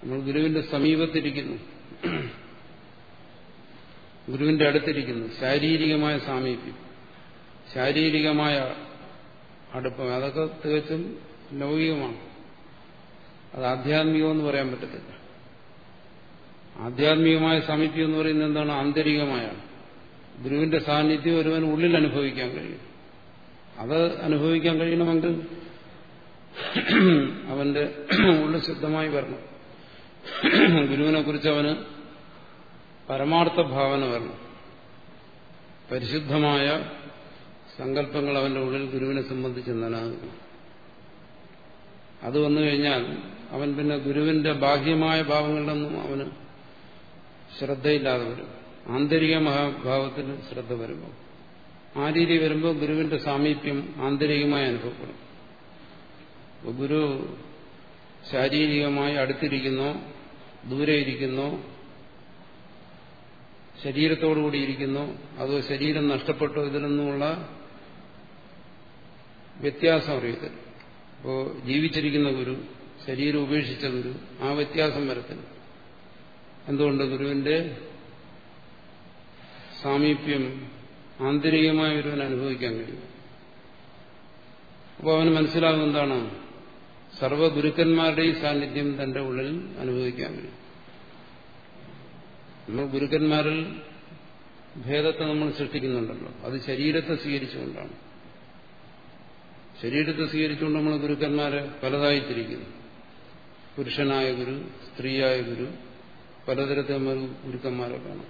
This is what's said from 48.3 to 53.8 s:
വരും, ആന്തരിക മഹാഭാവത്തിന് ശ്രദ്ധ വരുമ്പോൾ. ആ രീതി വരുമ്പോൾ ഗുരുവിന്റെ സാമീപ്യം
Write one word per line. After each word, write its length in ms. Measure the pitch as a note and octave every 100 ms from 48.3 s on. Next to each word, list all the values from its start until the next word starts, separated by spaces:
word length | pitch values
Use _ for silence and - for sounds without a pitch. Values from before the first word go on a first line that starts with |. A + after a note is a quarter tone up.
വരും, 200 | B2 - - - - -
ആന്തരിക 460 | B2+ D3 D#3+ D#3 D#3+
മഹാഭാവത്തിന് 960 | D#3 C#3 C#3+ C3+ B2+ C3+ C3+ C#3 C3+ C#3 -
ശ്രദ്ധ 240 | C3 A2+
വരുമ്പോൾ. 420 | A#2+ A#2 C#2 - - - - - - - - - C#3
ആ 40 | C#3+
രീതി 260 | D#3 E3+ E3
വരുമ്പോൾ 300 | D#3 D#3 E3 D#3
ഗുരുവിന്റെ 360 | D3+ D#3 D#3 D3
സാമീപ്യം 600 | - C#3 D3 D3 - C#3